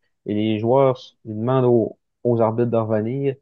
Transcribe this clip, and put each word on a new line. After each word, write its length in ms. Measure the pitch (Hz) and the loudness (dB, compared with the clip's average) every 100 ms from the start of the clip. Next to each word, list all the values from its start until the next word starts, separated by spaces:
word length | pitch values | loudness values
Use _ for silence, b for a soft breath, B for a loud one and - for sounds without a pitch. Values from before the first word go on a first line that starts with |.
| _ _ - | _ _ -6
Et 80 | |
les 240 | 104 110 107 | -2 -2 -2
joueurs, 400 | 117 131 135 127 - _ | 2 4 2 0 -8 _
ils 100 | 113 107 | -12 -6
demandent 280 | 117 131 | -2 2
aux, 340 | 123 120 107 - _ _ | 4 2 0 -6 _ _
aux 160 | 120 117 | -2 2
arbitres 300 | 110 113 120 | 0 0 0
de 60 | 113 | 0
revenir. 600 | 110 110 110 135 139 131 | 0 -2 -2 -4 -4 -6